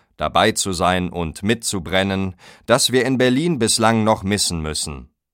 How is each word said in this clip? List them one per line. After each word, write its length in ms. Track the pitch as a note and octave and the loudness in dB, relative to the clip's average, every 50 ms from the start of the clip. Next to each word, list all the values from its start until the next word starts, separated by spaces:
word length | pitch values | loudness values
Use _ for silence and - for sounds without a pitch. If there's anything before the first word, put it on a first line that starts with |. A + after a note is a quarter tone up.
| _ _ _ | _ _ _
dabei 340 | - D#2 D2+ - E2+ G2 A2 | -6 -4 0 2 2 2 2
zu 220 | A2 - - G2+ F#2 | 2 0 -4 -4 -2
sein 360 | E2 F2+ F2 F2+ F#2 F2+ F2 | 0 0 2 2 0 -2 -4
und 320 | - F2 E2+ D#2+ D2 - | -4 -6 -6 -6 -6 -4
mitzubrennen, 960 | G2 G2+ A#2+ A#2 - - - G2 D#2+ - F2+ F#2 G2 G2 G2 F#2+ F#2+ F#2+ F2+ - - - - - _ | -2 -2 -2 -2 -2 -6 -6 -6 -4 -2 0 0 2 0 0 -2 -2 -4 -6 -10 -16 -20 -20 -8 _
das 240 | - A#2 C3+ - - | 2 2 2 2 2
wir 140 | A#2+ B2+ A2+ | 2 2 2
in 120 | C3 C3+ | 2 2
Berlin 400 | A#2+ B2+ B2+ B2+ C3+ E3 F3 E3+ | 2 2 2 2 2 0 0 0
bislang 460 | B2 A2+ G#2+ - - A2 A2 A2+ A2+ G#2+ | 0 0 0 2 2 4 4 4 4 4
noch 200 | A2 A2 - F#2+ | 2 2 2 0
missen 380 | F#2+ G#2 G2 - - F2+ E2 | -2 -2 0 -2 -2 -4 -4
müssen. 460 | D#2 D#2 D2+ - - D#2+ C#2+ C2+ B1+ - _ _ _ _ | -4 -6 -6 -6 -8 -8 -10 -12 -16 -20 _ _ _ _